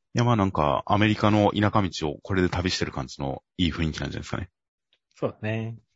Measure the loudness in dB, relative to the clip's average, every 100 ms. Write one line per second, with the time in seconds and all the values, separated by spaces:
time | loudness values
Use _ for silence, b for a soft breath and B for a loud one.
0 | _ 0 2 4 2 2 2 2 2 2
1 | 4 4 4 4 4 4 2 2 0 -2
2 | -6 -6 -2 0 2 0 -2 -2 -4 -6
3 | -10 -8 -8 -8 -8 -2 -2 0 -4 -4
4 | -8 -8 -8 -8 -8 _ _ _ _ _
5 | _ _ -8 -6 -6 -6 -8 -12 _